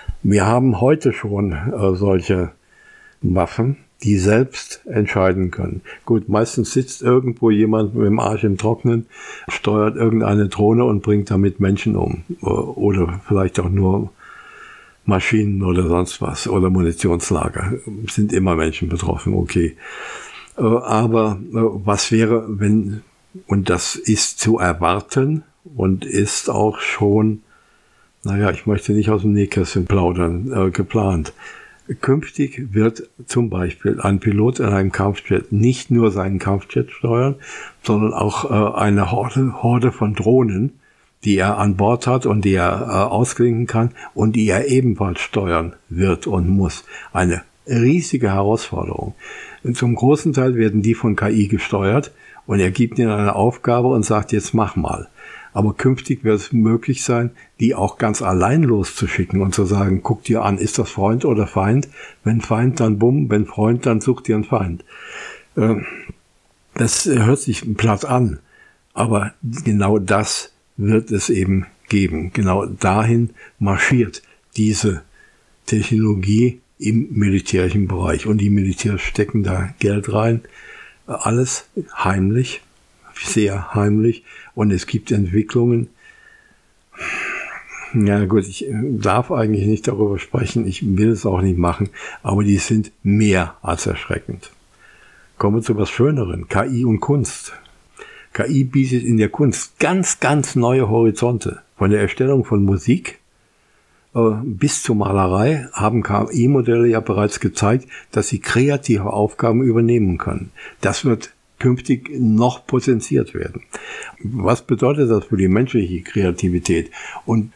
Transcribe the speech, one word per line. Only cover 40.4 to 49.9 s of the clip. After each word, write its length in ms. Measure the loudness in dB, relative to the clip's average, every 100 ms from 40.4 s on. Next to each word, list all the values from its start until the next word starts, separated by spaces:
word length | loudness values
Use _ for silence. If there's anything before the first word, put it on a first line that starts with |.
| 2 0 -4 -6 _ _ _ _
die 140 | 0 2
er 200 | 2 2
an 200 | 0 2
Bord 280 | 2 2 0
hat 200 | 0 2
und 180 | 2
die 100 | 2
er, 280 | 2 2 -2
äh, 300 | -2 -2 0
ausklinken 540 | 0 0 2 2 2 -2
kann 260 | 0 0 -4 -10
und 220 | -2 0 2
die 140 | 2
er 180 | 0 2
ebenfalls 540 | 2 2 0 -2 -4
steuern 520 | -4 -2 0 -2 -2 -10 -8
wird 400 | -2 0 0 -2
und 220 | 0 2
muss. 340 | 2 0 -4 -14 -20 -8
Eine 300 | -2 0 -2 -8 _ -4
riesige 680 | 2 2 2 0 -2 0
Herausforderung. 840 | 0 0 0 -2 -8 -6 -8 -10 -12 -16 -18 -20 -8 -6
Zum 220 | 0 0